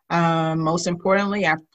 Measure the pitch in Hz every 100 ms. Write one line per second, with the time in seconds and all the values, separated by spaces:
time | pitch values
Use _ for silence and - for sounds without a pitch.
0 | - 170 170 165 160 160 156 170 180 175
1 | 190 196 202 202 165 160 -